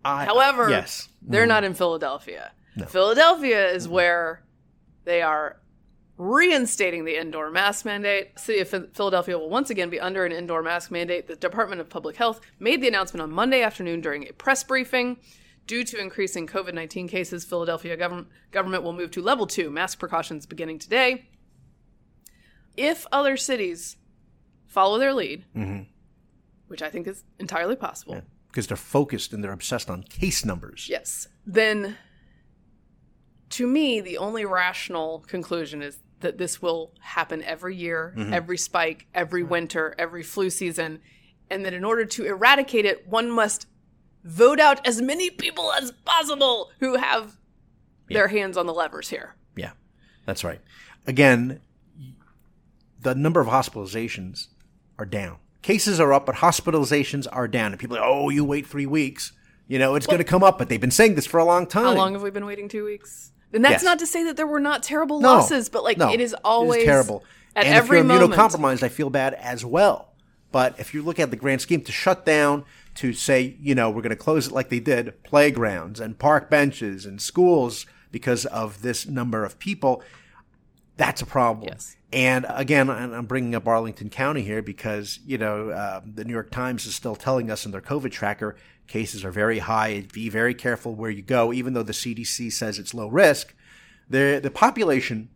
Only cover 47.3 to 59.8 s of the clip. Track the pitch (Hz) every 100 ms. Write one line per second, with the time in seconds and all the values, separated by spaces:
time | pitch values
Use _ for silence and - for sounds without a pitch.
47.3 | _ _ _ _ _ _ _ _ 214 196
48.3 | 208 190 180 175 165 160 156 - - -
49.3 | - _ - 85 - _ _ _ _ -
50.3 | 95 90 78 _ - - - - 131 143
51.3 | 123 123 131 _ _ _ - 131 - _
52.3 | _ _ _ _ _ _ _ 127 127 151
53.3 | 170 120 131 120 113 95 107 113 - 92
54.3 | - - _ _ _ _ - 104 104 95
55.3 | 82 _ _ - 214 - 180 151 139 139
56.3 | 131 175 160 - 160 131 147 131 143 127
57.3 | 127 120 120 110 98 117 117 117 139 143
58.3 | 143 147 143 143 143 139 151 139 - -
59.3 | _ _ _ _ 131